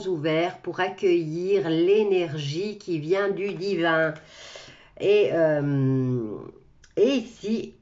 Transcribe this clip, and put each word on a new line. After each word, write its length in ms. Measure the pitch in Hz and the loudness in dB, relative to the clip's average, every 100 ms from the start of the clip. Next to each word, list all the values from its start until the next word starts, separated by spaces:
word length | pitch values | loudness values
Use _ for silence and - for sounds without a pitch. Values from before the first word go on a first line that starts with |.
| 185 | -2
ouverts 520 | 165 160 156 175 - | -2 0 0 -2 -6
pour 200 | 175 165 | -8 -4
accueillir 880 | 190 - 196 175 156 165 185 202 165 | -4 0 2 2 0 -4 0 0 2
l'énergie 1080 | 160 180 214 208 180 165 151 143 160 214 202 | 2 4 4 4 2 0 -4 -6 -4 -6 -8
qui 200 | - 160 | -6 -6
vient 300 | 151 196 202 | 0 0 0
du 240 | 170 202 | -2 -4
divin. 600 | 160 196 175 165 160 160 156 - - - - - - - - | -4 -4 0 0 2 0 -4 -14 -20 -20 -20 -20 -20 -20 -2
Et, 300 | 190 208 196 | 2 4 4
euh, 1040 | 165 160 147 143 139 131 131 127 123 107 82 50 - _ _ - - | 4 2 2 0 2 2 2 0 -2 -4 -8 -12 -20 _ _ -10 0
et 140 | 233 | 2
ici, 640 | 269 220 - 202 220 - - | 2 -4 -10 -6 -4 -6 -12